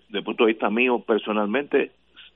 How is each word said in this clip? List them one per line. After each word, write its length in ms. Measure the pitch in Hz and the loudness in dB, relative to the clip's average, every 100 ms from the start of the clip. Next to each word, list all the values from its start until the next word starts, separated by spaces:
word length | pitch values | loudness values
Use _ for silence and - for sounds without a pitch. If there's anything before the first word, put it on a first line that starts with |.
| _ | _
de 140 | 101 | -8
punto 240 | 95 107 110 | -4 2 2
de 60 | |
vista 180 | - 104 | 2 0
mío, 340 | 113 127 117 - | 0 0 0 0
personalmente, 840 | 107 - 107 104 127 143 139 113 _ _ - - | -2 0 -2 -2 -2 0 -2 -2 _ _ -20 -20